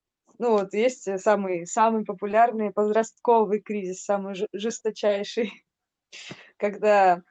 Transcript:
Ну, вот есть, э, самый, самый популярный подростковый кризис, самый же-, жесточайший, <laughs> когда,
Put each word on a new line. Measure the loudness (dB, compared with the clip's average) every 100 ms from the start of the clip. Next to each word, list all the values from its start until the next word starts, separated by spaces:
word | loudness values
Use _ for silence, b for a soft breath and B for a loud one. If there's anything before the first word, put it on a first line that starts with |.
| _ _ _ -4
Ну, | 0
вот | 2 0
есть, | 0 0 -2 -6
э, | -2
самый, | 2 0 0 -6 -4
самый | 0 2 2 -4
популярный | -6 0 4 4 2 -2
подростковый | 0 0 0 -2 _ 2 2 2 -2
кризис, | -4 -8 -8 -8
самый | -4 -4 -4 -8
же-, | -8
жесточайший, | -6 -6 -6 -6 -2 -2 -2 -4 -4 -6 -8 _ _ _ _ _ B B B
<laughs> | B B
когда, | -6 -2 2 4 6 2 -2